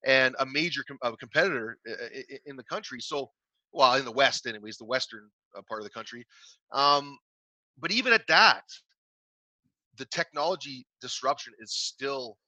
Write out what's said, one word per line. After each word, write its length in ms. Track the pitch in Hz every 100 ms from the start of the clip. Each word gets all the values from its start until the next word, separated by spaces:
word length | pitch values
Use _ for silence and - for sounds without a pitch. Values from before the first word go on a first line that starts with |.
and 320 | - 131 131 127
a 60 | 135
major 360 | 135 170 135 131
com-, 100 | 139
uh, 80 | 123 113
competitor 580 | 120 151 190 139 113 117 -
i-, 40 |
i-, 320 | 110 117 - 127
i-, 60 | 135 -
in 80 | 135
the 80 |
country. 360 | 120 185 208 127
So, 300 | - 147 135 _ _ _ _
well, 220 | 165 127
in 120 | 131 131
the 60 |
West 360 | 117 135 - 123
anyways, 300 | 110 107 107
the 80 | 110
western, 440 | 127 - 110 107 _ _ -
uh, 60 | 98
part 120 | 110
of 20 |
the 80 | 104
country. 340 | 113 110 120 120 _ - _ _
Um, 480 | 135 143 143 143 139 _ _ _ _ _ _
but 140 | 160
even 200 | 220 247
at 140 | 226 -
that, 360 | 165 214 113 - - _ _ _ _ _ _ _ _ _ _ _ _
the 80 | 131
technology 840 | - 165 147 151 185 139 131 - _
disruption 540 | 127 - 131 143 - 117
is 140 | 110
still 640 | - - - 139 139 120 104